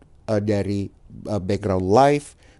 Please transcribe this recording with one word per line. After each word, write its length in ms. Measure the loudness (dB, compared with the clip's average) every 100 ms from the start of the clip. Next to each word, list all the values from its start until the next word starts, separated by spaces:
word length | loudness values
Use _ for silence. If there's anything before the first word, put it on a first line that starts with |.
| -20 -16 -4
eh, 160 | -2
dari, 500 | 0 -2 -2 -4 -6 _ -20 -16
eh, 160 | -8 -6
background 480 | -4 -4 -2 -2 2
life, 480 | 4 6 2 -4 -20 -20 _